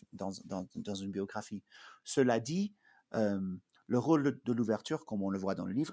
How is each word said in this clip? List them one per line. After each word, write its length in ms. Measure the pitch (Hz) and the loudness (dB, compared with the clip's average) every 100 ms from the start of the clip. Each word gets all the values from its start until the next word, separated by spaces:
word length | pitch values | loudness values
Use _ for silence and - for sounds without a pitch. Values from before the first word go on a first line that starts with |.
| - 98 | -12 -8
dans, 160 | 98 92 - | -6 -6 -8
dans, 200 | 95 95 - | -6 -6 -8
dans 200 | - 98 | -8 -6
une 160 | 98 | -4
biographie. 520 | 98 101 107 - 101 - - - - | -4 -4 -6 -8 -10 -12 -20 -20 -18
Cela 380 | - - 127 120 | -4 4 6 4
dit, 340 | 113 170 208 - _ _ _ - | 2 -2 -2 -4 _ _ _ 0
euh, 420 | 107 101 95 92 - _ _ | 2 2 -2 -6 -12 _ _
le 120 | 120 | 0
rôle 240 | 123 160 139 | 4 4 4
de, 160 | 107 - | 0 -2
de 80 | |
l'ouverture, 520 | 120 110 107 - 156 - | 0 2 0 0 -6 -4
comme 180 | 104 | -4
on 80 | 98 | -2
le 80 | 95 | 0
voit 160 | 95 98 | -2 -2
dans 120 | 95 | -2
le 60 | |
livre, 200 | 104 156 | -2 -2